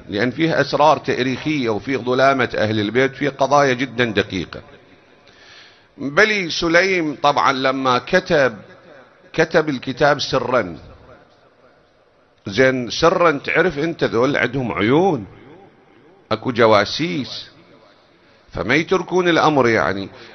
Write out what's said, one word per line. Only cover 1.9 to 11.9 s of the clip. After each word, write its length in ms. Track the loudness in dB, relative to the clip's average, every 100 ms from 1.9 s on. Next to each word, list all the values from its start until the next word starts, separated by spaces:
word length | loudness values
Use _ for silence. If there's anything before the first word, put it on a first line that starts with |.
| -4
ظلامة 540 | -2 2 4 2 0
أهل 260 | 0 0 0
البيت، 340 | 0 0 0
فيه 140 | -2 -6
قضايا 460 | -2 2 4 4
جدًا 300 | 0 -4 -2
دقيقة. 580 | 0 0 -2 -4 -8 -12 -18 -20 _ _ _ _ _ _ -20 -20 -20 _ _ -12
بل 540 | -4 2 2 0 -4
سليم 640 | -4 0 2 2 0 -2 -2
طبعًا 300 | 0 2 2
لما 460 | 2 -2 0 0 0
كتب، 600 | 0 -2 2 2 2 -2 -14 -20 -20 -20 -20 _ -6
كتب 360 | -2 0 2 0
الكتاب 520 | -4 -6 0 2 2
سرًا، 580 | -2 -4 0 -2 -2 -8 -18 -20 -20 -20 _ _ _ _ _ _ _